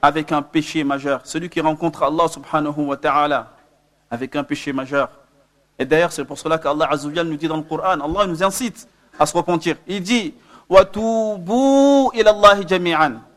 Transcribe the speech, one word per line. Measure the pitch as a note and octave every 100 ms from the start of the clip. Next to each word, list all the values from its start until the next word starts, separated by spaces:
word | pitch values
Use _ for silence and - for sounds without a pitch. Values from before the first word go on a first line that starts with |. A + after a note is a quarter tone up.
avec | C#3+ D3+ D3+
un | D3+
péché | C#3+ D#3+ D3+ D#3+
majeur, | C#3+ C#3 C#3+ C3
celui | - D#3+ F3
qui | E3+
rencontre | D#3+ D3+ E3+ -
Allah | C#3 D#3+ E3
subhanahu | D3 - D#3 D3+ D3
wa | C#3+ C#3
ta'ala | D#3 C#3+ D3 C3+ A2+ _ _ _ _ _ -
avec | A#2 C3 D3
un |
péché | C#3+ C#3+ D3
majeur, | C3+ C3+ C#3+ C3 - _ _ _ _ _ -
et |
d'ailleurs | C3 D#3 E3+
c'est | -
pour | C3 C#3+
cela | D#3 D#3+
qu'Allah | C#3 D3+ D3+
Azza | D3 D3
wa |
Jal | D#3+ E3+
nous | D3
dit | D#3+
dans | D#3
le |
Coran, | D3+ D#3 F#3 E3+
Allah | D3 F#3 G3
nous | D#3+
incite | F#3+ F#3+ A#3+ - - _ _ -
à | D3+
se | F3
repentir. | E3+ E3+ E3+ D3+ -
Il | G3+
dit, « | F3+ A#3+ E3+ - _ - -
Wa | F#3+
tubu | G3 G#3 A3+ A3+ A3 G3+ E3+ A#3+ C4+ C#4 C#4 C#4 C4
ila | A3+ G#3+
Allahi | G#3 G3+ G3+ F3
jami'an | F#3 F3 D#3+ D3+ A2+ -